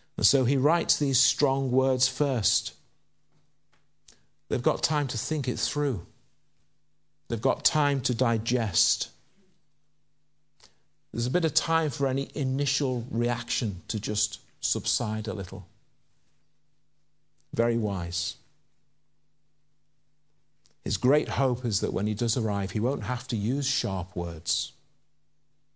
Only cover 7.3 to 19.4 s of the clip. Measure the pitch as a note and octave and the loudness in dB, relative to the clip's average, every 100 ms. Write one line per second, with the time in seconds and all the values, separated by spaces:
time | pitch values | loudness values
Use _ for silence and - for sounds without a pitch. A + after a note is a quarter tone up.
7.3 | A2 C3+ - - D#3 C#3+ C#3 B2 A#2 B2 | 0 0 2 2 2 2 2 0 2 2
8.3 | A2+ A2+ B2 G#2+ - - - - - _ | 2 2 0 2 2 0 0 -6 -14 _
9.3 | _ - _ _ _ _ _ _ _ _ | _ -20 _ _ _ _ _ _ _ _
10.3 | _ _ _ - _ _ _ _ - A#2+ | _ _ _ -20 _ _ _ _ -4 -2
11.3 | E3 D#3+ - - E3 D#3 - C#3 C3 C3+ | 0 2 0 0 0 0 0 0 0 -4
12.3 | - C3 C3+ C#3+ - C3+ B2 A#2 A#2 A#2+ | -4 -2 0 0 0 0 -2 -2 0 0
13.3 | A#2 - - A2 F2+ - G#2+ G#2 G#2 - | 0 -4 -2 -2 -4 -6 -6 -2 -2 -2
14.3 | - - - - A2+ - - A2 G#2+ G#2+ | -6 -20 -8 -4 -2 -2 -2 -2 -2 -4
15.3 | G2 F#2+ G2 F#2 _ _ _ _ _ _ | -6 -6 -10 -14 _ _ _ _ _ _
16.3 | _ _ _ _ _ _ _ _ _ _ | _ _ _ _ _ _ _ _ _ _
17.3 | _ _ A#2 A#2 A#2 G#2+ G2 E2+ F2 - | _ _ 0 2 2 0 -2 -4 -4 -6
18.3 | - - _ _ _ _ _ _ _ _ | -10 -18 _ _ _ _ _ _ _ _
19.3 | _ | _